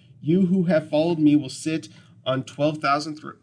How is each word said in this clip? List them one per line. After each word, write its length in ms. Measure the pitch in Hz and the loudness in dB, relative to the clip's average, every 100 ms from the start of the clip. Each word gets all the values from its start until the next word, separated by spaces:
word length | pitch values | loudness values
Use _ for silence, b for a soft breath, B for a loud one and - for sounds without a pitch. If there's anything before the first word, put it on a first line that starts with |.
| B B | B B
you 260 | 139 185 180 | 0 2 4
who 160 | 190 | 2
have 260 | 175 202 - | 2 0 0
followed 280 | 151 170 165 | 0 0 2
me 160 | 151 | 4
will 140 | 147 131 | 4 0
sit 400 | - 160 160 - B B B 127 | -8 -6 -6 -8 B B B -4
on 180 | 131 | -4
twelve 320 | - - 147 151 | -6 -2 -2 0
thousand 400 | 143 147 156 151 | 0 0 -2 -12
thr-, 220 | 143 - | -14 -18